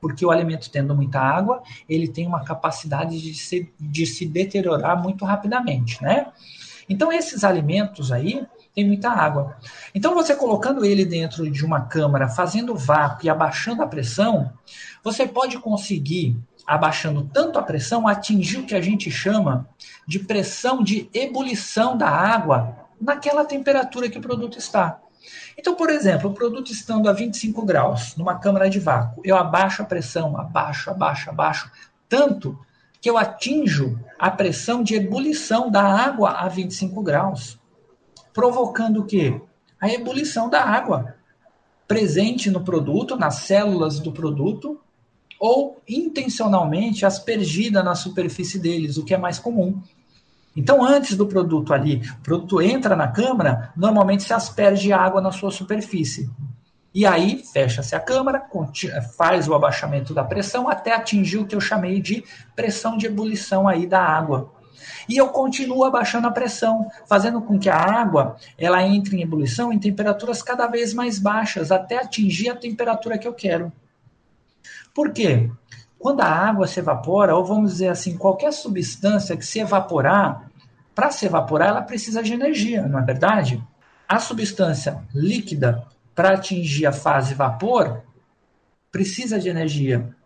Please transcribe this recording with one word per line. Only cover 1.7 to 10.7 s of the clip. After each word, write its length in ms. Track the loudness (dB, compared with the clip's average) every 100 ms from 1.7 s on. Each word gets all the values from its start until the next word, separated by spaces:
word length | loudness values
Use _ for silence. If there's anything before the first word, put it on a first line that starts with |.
| -20 _
ele 200 | -2 -2
tem 180 | -4 -4
uma 160 | -4
capacidade 800 | -4 -4 -4 -6 -6 -4 -4 -6
de 140 | -8
se, 380 | -12 -6 -6 -6 _
de 280 | -8 -2 -4
se 200 | -4 -6
deteriorar 760 | -2 -2 0 0 0 0 0
muito 240 | 0 -4
rapidamente, 800 | -2 -2 0 -2 -2 -2 -2 -4
né? 260 | 0 0 0 -12 -20 -20 -20 -20 -6
Então, 240 | 0 2
esses 320 | 0 -2 0
alimentos 680 | 2 2 2 0 -2 -4 -2
aí 340 | -2 -2 -4 -8 -16 _
têm 120 | 0 2
muita 240 | 2 2
água. 460 | 2 2 2 -4 -8 -20 -20 -8
Então, 200 | 0 2
você 200 | 2 2
colocando 500 | 2 2 2 2